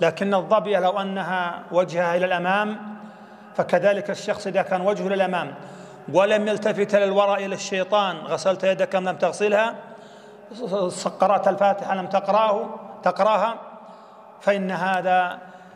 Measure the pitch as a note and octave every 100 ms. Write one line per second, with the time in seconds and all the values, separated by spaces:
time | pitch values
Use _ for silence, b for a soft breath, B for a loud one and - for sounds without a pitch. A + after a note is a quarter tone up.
0 | E3 E3 G3 G3 E3 G#3+ G3 F#3+ F3+ G3+
1 | G3 F#3+ E3+ F#3 F3 F3 - F3 F3 E3+
2 | F3 F3 F3+ F3 F3+ G3+ G#3 G#3+ - -
3 | B B B B B - - F3 G3+ G3+
4 | G3+ F#3+ - G3+ G3 F#3 - F#3 F#3+ G3
5 | F#3 F#3+ F#3 F3+ C#3+ C#3 B B B B
6 | - D#3 G#3 G#3+ G#3 G#3 G#3+ F#3 G3+ G3+
7 | G3 G3 G3+ G3 G3 F#3 - F#3+ F#3 G#3
8 | F#3+ D#3+ D3+ D3+ F#3+ F#3 F#3+ F#3+ F#3 F#3+
9 | F#3 F3+ F3+ - G#3 G#3 A3+ A3+ - B
10 | B B B B - G#3+ A3 G3+ F3+ -
11 | F3+ - F#3+ F#3+ G3 G3 G3+ G3 - F#3+
12 | F3+ F#3+ G3 G#3 A3 G#3 A3+ - - -
13 | F#3 F3+ G#3 G3+ A3 A3 - - - B
14 | B B B - G3 G3 F#3+ E3+ F#3 F#3
15 | F#3 F#3 F3+ - - B B